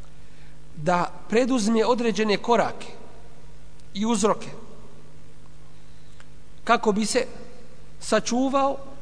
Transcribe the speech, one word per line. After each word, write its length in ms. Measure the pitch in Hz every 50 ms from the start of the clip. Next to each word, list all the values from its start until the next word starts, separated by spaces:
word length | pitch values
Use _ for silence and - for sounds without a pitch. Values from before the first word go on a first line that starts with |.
| - - - - - - - - - - - - - - -
da 340 | 170 147 175 180 175 170 - - - - -
preduzme 580 | 208 226 262 233 269 247 196 214 226 220 214
određene 500 | 202 254 220 240 233 202 196 220 214 196
korake 500 | - - 233 233 208 160 123 107 - - - - - - - - - - - - - - - - - - - - - - - -
i 120 | 190 214
uzroke 440 | 226 233 196 208 208 185 - - - - - - - - - - - - - - - - - - - - - - - - - - - - - - - - - - - - - - - - - - - - - -
kako 280 | - 233 226 - 220 202
bi 140 | 202 220
se 200 | 208 - 170 - - - - - - - - - - - - - - - -
sačuvao 760 | - - 226 214 - - 233 247 262 269 247 277 269 277 277 - - - - -